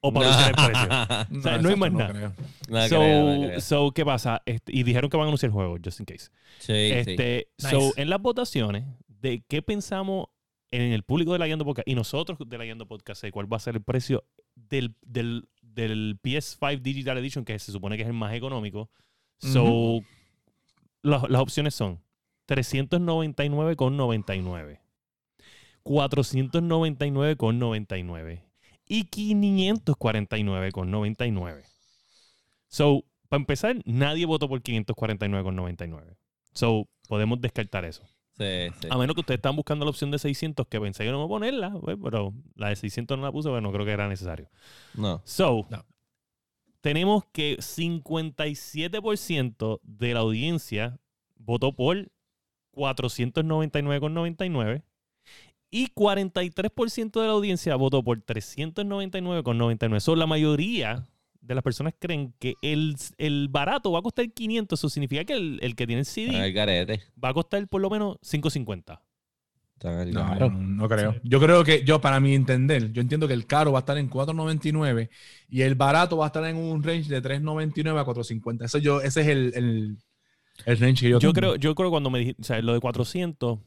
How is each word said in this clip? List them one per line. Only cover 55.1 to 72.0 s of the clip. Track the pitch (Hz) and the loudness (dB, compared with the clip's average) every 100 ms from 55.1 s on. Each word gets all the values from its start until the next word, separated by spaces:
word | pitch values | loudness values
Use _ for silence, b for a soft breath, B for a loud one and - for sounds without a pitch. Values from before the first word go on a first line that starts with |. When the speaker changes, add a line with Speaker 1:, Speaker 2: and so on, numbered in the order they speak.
| _ b b b b _ | _ b b b b _
Speaker 1:
y | 220 254 | -4 -4
cuarenta | - 208 196 190 185 | 2 2 2 0 -2
y | 180 | -4
tres | 160 185 | -2 -6
por | - 233 | -2 -4
ciento | - 220 226 | -2 -4 -2
de | 220 | 0
la | |
audiencia | 214 202 180 - 135 | 2 2 0 0 2
votó | 135 135 | 4 2
por | 120 117 | 0 -2
trescientos | - 110 - - 156 165 202 | -4 -8 -8 -8 -8 -4 -4
noventa | 202 196 185 | -4 -4 -4
y | |
nueve | 180 175 | -2 -2
con | 127 117 | 0 2
noventa | 117 113 113 | 2 2 2
y | |
nueve. | 107 | 2
So, | 127 160 | 4 2
la | 160 | 4
mayoría | 156 151 147 185 233 117 120 127 _ _ _ | 2 4 2 0 -2 -2 -4 -8 _ _ _
de | 123 127 | -6 -2
las | |
personas | 131 120 151 - | -2 -2 -4 -6
creen | 175 160 135 120 | -6 -4 -4 -6
que | 127 - | -6 -4
el, | 143 151 156 143 - _ | -2 0 0 -4 -10 _
el | 151 143 143 | -2 0 0
barato | 139 143 277 202 | 0 0 0 0
va | 170 | 0
a | |
costar | 208 - 240 | -2 -2 -4
quinientos. | - 220 226 208 160 | -4 -4 -2 -2 -2
Eso | 151 | -2
significa | 147 139 139 | -2 -4 -4
que | 196 | -4
el, | 277 170 135 | -4 -4 -4
el | 123 113 | -6 -4
que | 117 | -2
tiene | 117 | -2
el | 139 | -2
C | - 226 | -4 -2
D | 254 | 0
Speaker 2:
Al | 95 | 0
garete. | 95 104 90 90 107 - - | 0 2 2 0 -4 -6 -6
Speaker 1:
va | 127 | -2
a | |
costar | 135 165 202 202 | -2 -2 -2 -2
por | 196 | -2
lo | 196 | 0
menos | 214 208 - | 0 -2 -6
cinco | - 151 151 | -4 0 0
cincuenta. | 147 113 95 - 78 _ _ _ _ _ _ _ _ | -2 -4 -8 -10 -20 _ _ _ _ _ _ _ _
Speaker 2:
Está | 90 85 | -6 -4
al | 90 | -2
Speaker 3:
No, | 85 95 | -2 0
Speaker 2:
garete. | 95 127 | 2 2
Speaker 3:
no, | |
no | 95 95 98 107 | 2 -2 0 0
creo. | 110 104 | 2 0
Speaker 4:
Sí. | 113 | -2
Speaker 3:
Yo | 120 135 | 2 6
creo | 156 175 | 8 8
que, | 156 156 135 | 8 4 6
yo, | 156 | 4